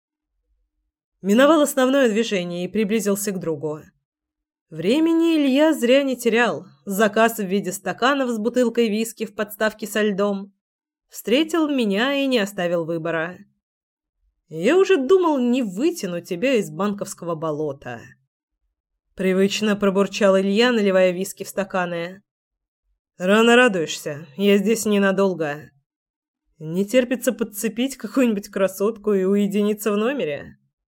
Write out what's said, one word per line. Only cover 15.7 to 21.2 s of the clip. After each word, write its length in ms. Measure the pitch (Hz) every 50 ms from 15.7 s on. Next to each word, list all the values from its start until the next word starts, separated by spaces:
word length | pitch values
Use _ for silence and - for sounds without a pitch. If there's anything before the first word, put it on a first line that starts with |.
| 175 196 285 349 349 - 208 180 175 175
тебя 320 | 175 - 180 170 214 277 269
из 180 | 214 190 156
банковского 640 | 151 165 196 208 202 202 185 - - - 175 165 170
болота. 640 | 151 165 160 151 147 156 147 135 139 - 123 120 113 107 - - _ _ _ _ _ _ _ _ _ _ _ _ _ _ _ _ _ _ _ _
Привычно 600 | - 185 190 185 190 196 202 196 202 214 214 202
пробурчал 640 | 202 208 196 185 196 196 196 196 - 214 196 190 190
Илья, 320 | 196 196 196 220 240 254
наливая 400 | 240 226 202 196 185 190 185 185
виски 320 | 175 180